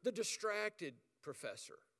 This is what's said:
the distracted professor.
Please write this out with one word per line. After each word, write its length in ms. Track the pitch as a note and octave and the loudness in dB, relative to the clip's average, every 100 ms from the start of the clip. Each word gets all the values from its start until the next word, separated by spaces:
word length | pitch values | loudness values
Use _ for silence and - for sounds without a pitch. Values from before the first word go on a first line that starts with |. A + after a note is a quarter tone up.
the 100 | B3+ | 2
distracted 800 | G#3+ G#3 - G#3+ G#3 G#3+ - D#3+ A#2 _ _ | 2 0 2 2 2 2 0 -6 -6 _ _
professor. 580 | D3+ C3 A#2 G2 - - - | -8 -4 -4 -6 -10 -14 -18